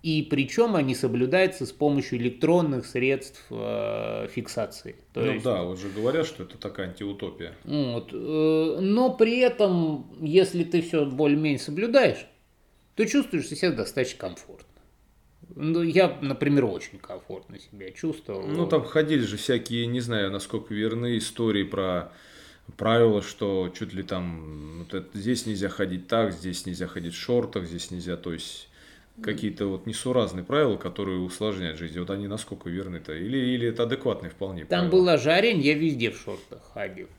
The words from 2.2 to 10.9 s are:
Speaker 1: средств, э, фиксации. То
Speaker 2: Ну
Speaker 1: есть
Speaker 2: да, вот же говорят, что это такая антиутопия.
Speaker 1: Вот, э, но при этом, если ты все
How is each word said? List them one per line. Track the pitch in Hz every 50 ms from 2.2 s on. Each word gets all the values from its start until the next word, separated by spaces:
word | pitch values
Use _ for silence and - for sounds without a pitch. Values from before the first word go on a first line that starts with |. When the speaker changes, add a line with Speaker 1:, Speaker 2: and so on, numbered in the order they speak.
| 117 123 123 - - 151 170 175 170 151 139 123 117
Speaker 1:
средств, | - - 127 127 131 135 135 135 - - - - -
э, | 117 110 110 113 107 110 110 110 - 110 110 110 110 110 110 107
фиксации. | - - 110 - - 123 107 - - - - - - - - _
То | _ 123
Speaker 2:
Ну | 117 -
Speaker 1:
есть | - 107 110
Speaker 2:
да, | 127 107 92 87
вот | 90 92 90
же | 98 101
говорят, | 95 104 110 123 143 165 156
что | 160 - - 90
это | - -
такая | - - 101 - - 95 90
антиутопия. | 90 - 101 101 98 98 104 90 - - 85 82 82 - -
Speaker 1:
Вот, | - 143 147 139 123 117 117 117 -
э, | - - 117 - 156 156 156 156 160 156 160 160 - 156
но | 190 196 208 233 254 254
при | 254 - 226 226 233 254
этом, | 254 247 247 - 208 196 180 175 165 160 151 135 123 - - -
если | 156 151 156 185 185 190 185 175
ты | 165 165 170 170
все | 165 170